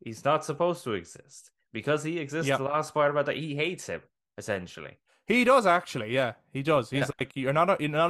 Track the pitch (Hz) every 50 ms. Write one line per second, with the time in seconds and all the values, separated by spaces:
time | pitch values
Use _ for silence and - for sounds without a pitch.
0 | - 117 113 - - 139 156 151 151 - 147 143 170 175 175 - - 123 107 92
1 | 82 - - - - _ - - - - _ _ _ _ - 113 107 143 151 147
2 | 143 156 170 170 147 135 143 160 165 135 139 131 135 139 147 151 151 147 - 151
3 | 147 143 147 147 143 147 - - 160 156 139 143 156 175 185 - - - 87 80
4 | - _ _ _ _ _ - - - - 104 95 90 87 - 82 76 - - _
5 | _ _ _ _ _ - 214 247 240 233 269 262 220 185 170 175 - - - 135
6 | 107 110 123 135 131 117 107 _ _ _ - 135 139 156 156 139 117 - 131 139
7 | 127 127 - - 131 - - 139 131 131 139 156 170 185 190 - 151 147 147 151
8 | 165